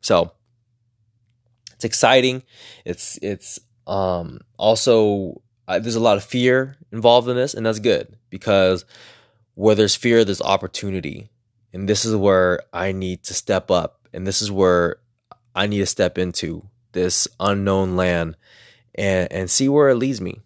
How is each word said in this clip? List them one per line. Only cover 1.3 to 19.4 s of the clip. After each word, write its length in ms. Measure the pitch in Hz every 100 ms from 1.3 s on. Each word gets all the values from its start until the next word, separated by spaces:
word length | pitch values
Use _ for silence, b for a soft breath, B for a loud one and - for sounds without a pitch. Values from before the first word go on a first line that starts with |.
| _ _ _ -
it's 100 | _
exciting. 580 | 113 - 120 131 127 127 - B B B
It's, 320 | - 87 - -
it's, 380 | - 98 - - _ _ -
um, 540 | 98 95 90 82 64 _ _
also, 840 | 107 113 - 113 107 101 95 - _ _ -
I, 100 | 90
there's 160 | 110
a 60 | 113
lot 160 | 113 101
of 80 |
fear 540 | 101 127 123 127 131 135 _
involved 380 | 113 117 120 120
in 80 | 123
this, 180 | 127
and 100 | -
that's 140 | 113 110
good, 380 | 110 87 - - _
because 560 | 95 - 98 92 92 - b b b b b _
where 220 | - 104 107
there's 180 | 104
fear, 300 | - 123 117
there's 180 | 107 95
opportunity. 880 | - 98 98 - 101 95 76 - 107 _ _ _ _
And 160 | 90 98
this 160 | 104
is 100 | 113
where 460 | 110 98 95 90 90 -
I 200 | - 95
need 320 | 95 95 92
to 100 | -
step 340 | 90 - 98 -
up, 380 | 90 82 _ _
and 120 | -
this 160 | 95 92
is 80 | 104
where 500 | 98 95 87 85 - _ _ _ - _ -
I 100 | 104
need 140 | 104
to 60 | 95
step 320 | - 92 -
into 500 | 90 87 80 78 - _ _
this 340 | - 90 - - _
unknown 560 | 98 101 98 95 95 90
land 400 | 90 87 82 80 b b b b b
and, 380 | - 98 92 87
and 180 | 95